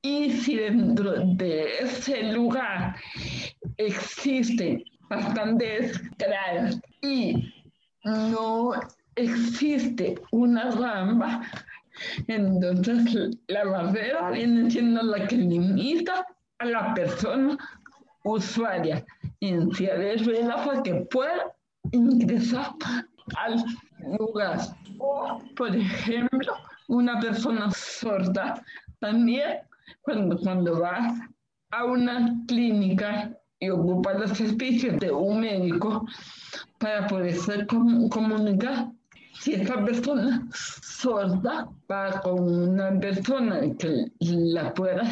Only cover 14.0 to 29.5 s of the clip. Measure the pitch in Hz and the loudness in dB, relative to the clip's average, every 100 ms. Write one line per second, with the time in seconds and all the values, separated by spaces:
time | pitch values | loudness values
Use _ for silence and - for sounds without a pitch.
14 | 220 320 349 240 233 233 233 233 240 233 | 0 -2 -2 0 2 4 4 4 2 2
15 | 226 208 202 233 180 170 180 196 240 339 | 2 0 0 2 2 2 2 2 2 0
16 | 349 370 370 - _ _ 240 233 190 175 | 0 -2 -4 -14 _ _ -2 -2 0 0
17 | 170 - 220 262 269 294 - - - _ | -2 -2 -2 2 2 0 -8 -18 -20 _
18 | _ _ 202 220 180 226 226 180 160 151 | _ _ -2 0 0 -2 0 0 0 -2
19 | - - - - 196 175 165 175 190 170 | -6 -12 -12 -6 -2 2 0 2 0 0
20 | 202 226 226 226 233 277 285 269 269 175 | 0 0 2 2 0 0 -2 -2 0 -2
21 | 185 254 285 349 - - _ _ - 247 | 0 0 0 -2 -4 -10 _ _ 0 4
22 | 240 247 233 233 - 247 277 - - 240 | 6 6 4 2 2 0 -4 -8 -4 -4
23 | - _ - - 220 226 233 - - - | -6 _ -10 -6 -2 0 -2 -6 -14 -14
24 | - 208 220 214 196 160 - - - - | -6 -2 -2 0 -2 -2 -6 -10 -18 -6
25 | 277 277 277 240 - - 240 190 190 - | -2 -2 -4 -8 -12 -6 -2 0 0 -2
26 | 214 233 240 262 - - - - - 240 | -2 0 0 0 -2 -6 -12 -20 -2 2
27 | 240 233 226 202 240 226 208 180 - - | 2 2 -2 0 0 0 0 -2 -6 -8
28 | 226 196 185 190 185 - - - - - | -2 0 0 0 -2 -6 -12 -20 -20 -8
29 | 208 226 233 254 302 | 0 4 4 2 0